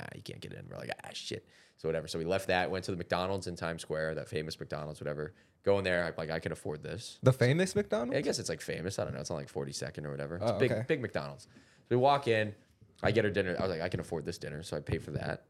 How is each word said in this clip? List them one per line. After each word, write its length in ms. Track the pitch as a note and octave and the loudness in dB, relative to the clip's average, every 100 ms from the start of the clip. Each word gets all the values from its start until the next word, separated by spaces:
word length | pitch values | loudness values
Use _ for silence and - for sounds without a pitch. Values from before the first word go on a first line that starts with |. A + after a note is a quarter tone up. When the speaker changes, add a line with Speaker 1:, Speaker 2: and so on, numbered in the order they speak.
| G1+ - | -10 -12
Speaker 1:
you 60 | |
can't 180 | - - | -12 -12
get 140 | - | -12
in." 140 | G1+ G1+ | -12 -12
We're 80 | G1+ | -8
like, 140 | - - | -8 -8
"Ah, 60 | - | -8
shit." 320 | - - - - - - _ | -10 -6 -8 -8 -20 -20 _
So 120 | D#2+ | 0
whatever. 180 | D#2+ D#2 | 0 0
So 100 | F2 | -2
we 80 | E2 | 2
left 220 | F#2+ F#2+ | 2 4
that, 240 | F2+ D#2+ | 2 2
went 140 | F#2 F2+ | 0 -2
to 60 | |
the 60 | F2+ | -4
McDonald's 500 | F2 F2 F#2 G2 G2 | 0 0 2 -2 -4
in 80 | F2 | -4
Times 240 | E2+ E2 | -4 -4
Square, 340 | - D#2 D#2 D#2 | -4 -2 0 -2
that 140 | C2+ | -4
famous 280 | - D#2 D2+ | -4 -4 -6
McDonald's, 420 | D2+ D2+ D2+ D2+ | -6 -6 -6 -6
whatever. 320 | D2 D2 D2+ - _ _ | -4 -4 -6 -8 _ _
Go 140 | - G2 | 4 4
in 40 | |
there, 220 | F#2 F2 E2+ | 4 2 2
I'm 80 | D#2 | -2
like, 120 | D#2+ | -2
"I 100 | D#2+ | 0
can 120 | D#2+ | 2
afford 280 | D#2 - D2+ | 2 0 -6
this." 360 | D2+ F2 - - | -4 -6 -8 2
Speaker 2:
The 100 | C3 | 4
famous 420 | B2+ B2 D3+ F#3+ G3+ | 6 6 4 2 2
McDonald's? 400 | G3+ G#3+ B3 C4 | 2 0 2 0
Speaker 1:
I 40 | |
guess 180 | C4+ G3 | 0 0
it's, 100 | G#2 | -2
like, 120 | D#2+ | -4
famous. 360 | - D#2+ F2 - | -4 -4 -2 -2
I 40 | |
don't 100 | D2 | -2
know. 60 | C2+ | -4
It's 120 | - | -4
on, 60 | D#2+ | -4
like, 120 | C#2 | -4
forty-second 560 | - C#2 - - - D2 | -6 -6 -4 -6 -6 -6
or 60 | |
whatever. 240 | C#2 C#2+ F2 | -4 -4 -2
It's 80 | A2 | 0
Speaker 2:
Oh, 100 | G2+ | 4
Speaker 1:
a 40 | |
big, 120 | B2+ | 2
Speaker 2:
okay. 140 | A2 A#2 | 2 0
Speaker 1:
big 140 | D#3+ | -2
McDonald's. 420 | A2+ F2+ C#2+ C#2 | -2 -4 -6 -10
So 60 | - - - _ - | -18 -20 -20 _ 0
we 80 | B2 | 4
walk 300 | C3+ C#3 C3 | 6 6 4
in. 280 | A2 G#2+ G2+ _ _ - - | 4 2 -4 _ _ -20 0
I 80 | F#2+ | 4
get 140 | G#2+ G#2 | 6 4
her 60 | |
dinner. 240 | F#2+ F#2 F2 | 4 2 2
I 20 | |
was 80 | F#2+ | 0
like, 100 | E2 | 0
"I 80 | F2 | -2
can 100 | F#2 | -2
afford 260 | E2 E2 D2 | -2 -4 -4
this 120 | E2+ | -6
dinner." 260 | C#2+ D2 | -6 -8
So 140 | D#2+ D#2 | -6 -6
I 20 | |
pay 200 | - - | -2 -4
for 120 | - | -2
that. 320 | C#2+ C#2 - - | -4 -4 -6 -8